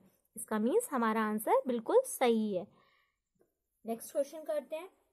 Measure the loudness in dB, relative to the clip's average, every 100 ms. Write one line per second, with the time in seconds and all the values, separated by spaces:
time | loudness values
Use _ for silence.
0 | _ _ _ -14 -4 0 2 2 0 0
1 | 0 0 0 -2 2 2 2 -4 4 2
2 | 2 2 2 4 0 -4 -6 _ _ _
3 | _ _ _ _ _ _ _ _ -10 -10
4 | -6 -4 -4 -6 -6 -6 -6 -12 -12 _
5 | _